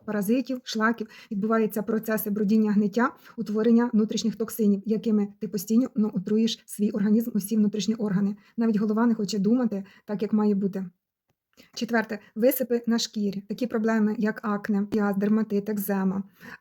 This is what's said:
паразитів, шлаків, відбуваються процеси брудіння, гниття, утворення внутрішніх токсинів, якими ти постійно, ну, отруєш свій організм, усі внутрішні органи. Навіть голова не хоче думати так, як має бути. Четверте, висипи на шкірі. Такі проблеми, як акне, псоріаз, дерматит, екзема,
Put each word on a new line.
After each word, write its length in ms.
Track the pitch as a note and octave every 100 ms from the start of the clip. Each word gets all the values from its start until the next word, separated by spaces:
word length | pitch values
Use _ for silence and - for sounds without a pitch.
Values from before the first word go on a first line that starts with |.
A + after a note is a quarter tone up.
| -
паразитів, 560 | G#3 G3 B3+ B3 B3+
шлаків, 440 | - A3 A3 A3+ A3 - -
відбуваються 520 | G3 A3 A3+ A3 A3
процеси 460 | G#3 A3 A3 G#3+ G#3+
брудіння, 420 | G3+ G3+ A3 G#3+
гниття, 400 | G3+ G#3 A3+ C4+ - - -
утворення 520 | G#3 G#3+ A3 A#3 A#3+
внутрішніх 420 | G#3 A3 A3 A3+ -
токсинів, 460 | A3 - G#3 G3 G3+
якими 420 | G#3+ A3+ G#3 G3+ -
ти 80 | A3
постійно, 400 | G#3 - A3+ B3+ -
ну, 160 | G#3+
отруєш 500 | - G3 G#3+ A3+ - -
свій 260 | - G#3
організм, 400 | G#3 G#3 G#3+ A#3
усі 240 | G#3 - A3
внутрішні 380 | G#3 G#3+ - A3+
органи. 400 | G#3 F#3 G3+ G#3 _ -
Навіть 200 | A3+ G#3
голова 280 | G#3+ G#3+ A#3+
не 100 | A3
хоче 240 | G3 G#3
думати 440 | G3 B3+ A#3 G3 G3 - -
так, 160 | G#3
як 120 | G3+
має 220 | G#3+ G#3+ G3+
бути. 300 | G3 F#3+ F3+ - _ _ _ _ _ _ -
Четверте, 460 | - A3+ A#3 G#3+ G#3 - A3
висипи 460 | B3 C#4 A#3 A#3+ A#3+
на 120 | A#3
шкірі. 440 | - G#3+ G3+ G3 -
Такі 200 | G#3 A#3+
проблеми, 480 | A#3 A3 A3 G#3+ G#3+
як 220 | G#3 G#3+
акне, 420 | G#3+ G#3 G#3+ G3+ G#3
псоріаз, 320 | A3 G3+ G3
дерматит, 520 | G3+ G#3+ G#3+ G3+ G3+
екзема, 540 | G#3 G3+ G3 F#3+ G3 - _ - -